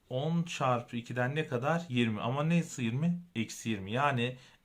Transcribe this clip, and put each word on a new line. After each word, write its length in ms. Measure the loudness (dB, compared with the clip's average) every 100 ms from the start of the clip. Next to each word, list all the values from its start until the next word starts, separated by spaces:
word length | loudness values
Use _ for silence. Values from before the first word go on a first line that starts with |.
| -6
on 340 | -2 0 0
çarpı 540 | 0 0 0 0 -2 -8
ikiden 380 | -4 -2 0
ne 120 | 0 -2
kadar? 400 | 0 0 0 0
Yirmi. 320 | 2 2 2
Ama 240 | 0 0
neyse 380 | 2 2 2 -2
yirmi? 400 | -2 2 2 0 -4 -4
Eksi 340 | -4 -4 -4
yirmi. 220 | -2 -2
Yani 440 | 0 2 2 -2 -4 -14 -14